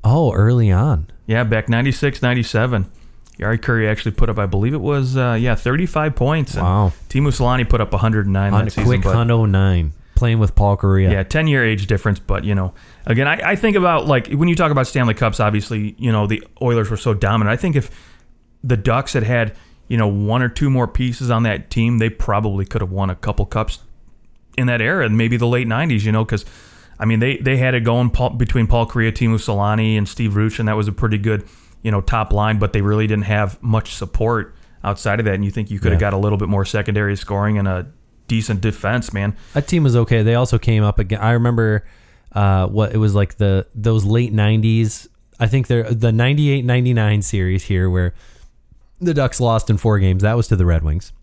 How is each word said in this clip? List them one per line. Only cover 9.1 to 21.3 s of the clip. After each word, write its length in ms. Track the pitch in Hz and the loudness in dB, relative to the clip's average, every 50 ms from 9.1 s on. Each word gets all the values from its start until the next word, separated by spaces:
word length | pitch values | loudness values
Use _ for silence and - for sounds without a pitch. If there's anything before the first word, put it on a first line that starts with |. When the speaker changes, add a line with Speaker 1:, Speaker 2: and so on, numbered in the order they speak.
| 98 | 2
Speaker 1:
hundo 320 | 117 117 117 117 113 110 104 | 2 2 2 2 2 4 4
nine, 440 | 98 95 98 98 92 87 80 76 - - - - - | 4 4 4 4 2 2 0 -2 -4 -8 -20 -2 0
playing 240 | - 123 117 113 113 | 0 2 2 2 2
with 160 | 107 95 - | 2 2 2
Paul 220 | - 104 101 101 | 2 2 2 2
Kariya. 340 | 98 - 98 98 95 95 92 | 2 2 2 2 4 4 4
Speaker 2:
Yeah, 120 | 101 98 | 2 2
ten-year 420 | 95 - - 156 160 156 143 135 120 | -2 -2 0 0 2 2 2 2 2
age 220 | 110 110 101 98 | 2 0 -2 -2
difference, 320 | 92 113 95 - 110 98 - | -2 -2 0 0 0 -2 -2
but, 260 | - - 98 95 - | -2 -2 -2 -2 0
you 100 | 101 104 | -2 -2
know, 200 | 98 95 92 - - - - - - - | -2 -2 -4 -6 -12 -20 -20 -20 -14 -4
again, 200 | - 117 113 135 | -2 0 0 2
I, 260 | 143 160 - - 170 | 0 -2 -2 -2 -2
I 40 | 208 | -2
think 200 | - - 220 202 | 0 0 2 2
about, 300 | 202 180 180 170 151 - | 2 2 2 2 2 2
like, 220 | 147 143 127 117 - | 2 2 2 0 -2
when 200 | - 139 165 175 | -2 0 2 2
you 60 | 170 | 2
talk 160 | 160 175 156 | 2 2 2
about 160 | 147 139 127 | 2 0 0
Stanley 280 | - - 139 127 117 107 | 0 0 0 0 0 0
Cups, 260 | - 127 113 104 - | 0 0 -2 0 0
obviously, 540 | 117 104 104 104 101 - 117 107 104 104 - - | 0 0 0 -2 -4 -4 -6 -4 -4 -6 -8 -4
you 140 | 120 123 | -2 0
know, 140 | 113 107 104 | 0 2 0
the 200 | 101 110 104 - - - - | 0 -2 -4 -6 -14 -10 -4
Oilers 280 | 135 123 117 113 107 101 | -2 0 0 0 0 -2
were 60 | 113 98 | -4 -4
so 160 | - 123 107 | -2 -2 0
dominant. 380 | 98 - 98 107 113 110 101 | 0 0 0 2 2 2 0
I 40 | 113 123 | 0 0
think 140 | - 180 151 | -2 0 0
if 160 | 139 - - - - - - - - _ _ - _ _ _ _ _ | 0 -2 -2 -10 -18 -20 -20 -20 -20 _ _ -20 _ _ _ _ _
the 140 | - 123 123 | -2 -2 -2
Ducks 380 | 110 98 - 113 127 135 - - | 0 2 0 0 0 -2 -2 -2
had 80 | 131 117 | -2 0
had, 320 | 110 123 120 117 107 - - - - - _ _ - | 0 0 0 -2 -2 -6 -12 -20 -20 -20 _ _ -4
you 80 | 123 | 0
know, 100 | 117 113 | 0 0
one 340 | 104 101 101 104 104 110 127 | 2 0 0 0 0 0 0
or 60 | 127 120 | 0 -2
two 200 | 117 - 147 139 | -2 -2 0 0
more 160 | 135 127 123 | 2 0 0
pieces 440 | 110 - - 127 127 117 - 131 120 | -2 -2 -2 -2 -2 -4 -6 -2 -2